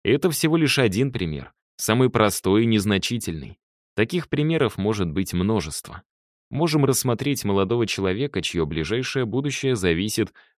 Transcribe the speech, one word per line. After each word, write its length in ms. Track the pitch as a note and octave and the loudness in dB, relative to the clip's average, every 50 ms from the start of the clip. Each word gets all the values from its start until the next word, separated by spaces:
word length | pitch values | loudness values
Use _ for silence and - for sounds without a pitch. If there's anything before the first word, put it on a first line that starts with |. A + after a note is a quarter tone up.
| - | 0
И 60 | - | 0
это 200 | A#2 - - F#3 | 2 2 2 0
всего 260 | D3+ - - D#3 D#3 | 0 2 0 2 4
лишь 220 | E3 D#3 C3+ - - | 4 2 2 2 4
один 340 | C3 A2 F2+ G#2 C3+ C#3 B2 | 2 2 2 2 0 0 -2
пример, 400 | A2+ F#2 E2 D2+ C#2 C2 - _ _ _ _ _ | -4 -4 -4 -4 -6 -10 -12 _ _ _ _ _
самый 340 | - - - A2 B2 C3 B2 | -8 -2 0 2 4 4 4
простой 540 | - A#2 G#2+ G#2 F#2 - - F#2+ G2 A2 A#2 | 4 4 4 4 2 0 0 2 4 4 4
и 20 | |
незначительный. 920 | A2+ A2+ G#2+ F#2+ G#2+ G2+ F#2+ - - A#2+ A#2 - - E2+ D#2 C#2 - - _ _ _ _ _ _ _ - | 4 2 2 2 2 0 0 0 -2 -4 -4 -6 -6 -8 -8 -10 -14 -18 _ _ _ _ _ _ _ -2
Таких 340 | - A2 A2+ - F3+ D#3+ - | -2 -2 0 0 -4 -4 -2
примеров 500 | - C3+ D3 D#3 E3 D#3+ C#3+ A2 - - | -2 -2 0 0 2 2 0 0 0 -2
может 320 | F#2+ G#2+ A2 G#2 F#2+ E2+ | -2 -2 0 0 -2 -2
быть 220 | D2 F#2 G2 - - | -2 -2 -4 -2 0
множество. 720 | F2+ F#2 G2+ A2+ G#2 D#2+ D#2 D2 - - - - - - _ _ _ _ _ _ _ _ - | 0 0 2 0 0 -2 -4 -8 -12 -12 -14 -16 -18 -20 _ _ _ _ _ _ _ _ -8
Можем 340 | - C3 E3 E3 D3+ D#3 C#3 | -4 -2 0 2 2 2 2
рассмотреть 600 | C3 C3 A#2+ - B2+ A#2 G#2+ C3+ C#3+ C#3 B2+ - | 2 2 2 0 -2 -2 -2 -2 -2 -4 -2 -2
молодого 420 | G2+ G2 G2 G2 F#2+ A2+ A#2+ A2+ | 0 0 2 2 2 0 0 0
человека, 560 | G2+ - - F#2+ F#2 F#2 G#2+ C#3 C#3+ - F#2+ E2 | -2 -2 -2 -2 -2 -2 -2 -4 -4 -4 -4 -4
чье 240 | - - F2 D#2+ | -2 -2 -2 -2
ближайшее 580 | D2 D#2+ D#2 D#2+ D2 G#2+ B2 C3 - - C3 B2+ | -2 -2 -4 -2 -2 -2 -4 -4 -4 -4 -4 -4
будущее 520 | A2 G2 C3 C#3 D3 C3 - - C3+ C3 | -2 -2 -2 -2 -2 -4 -2 -2 -2 0
зависит 560 | G#2+ F#2 F2+ E2 E2 G2 G#2+ - - G#2+ - _ - - _ _ | 2 2 2 2 2 0 -2 0 -2 -2 -2 _ -18 -20 _ _